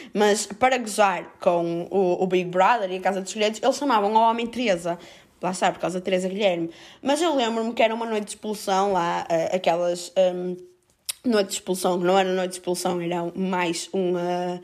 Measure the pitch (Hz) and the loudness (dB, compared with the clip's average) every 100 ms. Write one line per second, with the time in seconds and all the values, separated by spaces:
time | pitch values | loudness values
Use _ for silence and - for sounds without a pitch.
0 | - 196 208 214 - 196 254 254 214 202 | -6 2 4 2 -2 0 2 2 -2 2
1 | 202 175 170 - 190 175 170 170 170 196 | 2 2 -6 -2 2 2 2 -4 -2 0
2 | 180 180 185 185 175 180 190 240 190 185 | 2 2 2 0 0 4 4 4 0 -2
3 | 185 196 190 220 214 220 247 254 285 220 | -2 -2 -4 -2 -2 0 0 0 2 2
4 | 202 220 226 233 233 233 240 175 170 175 | 2 4 4 2 -4 -2 -2 0 -2 -8
5 | - - _ _ 175 185 190 165 170 180 | -10 -20 _ _ -6 -2 -2 0 -4 -4
6 | 180 185 185 190 202 170 165 - - - | -2 -2 -2 0 0 0 -4 -8 -20 -8
7 | 254 294 339 277 226 226 226 233 220 226 | -2 0 2 0 0 -2 -2 2 2 2
8 | 233 214 208 - 214 208 - 190 202 185 | -4 -4 -4 -8 -8 -6 -2 2 2 2
9 | 170 175 - 165 165 185 185 170 175 175 | 0 -2 -2 0 0 0 2 2 0 -2
10 | - - 185 180 180 180 - _ _ _ | -2 2 2 2 -6 -8 -12 _ _ _
11 | - - 262 208 196 - - 185 190 180 | -14 -6 0 2 2 -4 -6 -2 0 2
12 | 180 196 190 185 180 185 - 180 180 180 | 4 4 4 0 -2 -6 -6 -4 -2 -2
13 | 170 175 170 175 190 180 175 170 - 196 | -4 -4 -4 -4 -2 -2 -2 -4 -4 -2
14 | 180 180 175 180 180 180 | 0 0 0 -2 -4 -6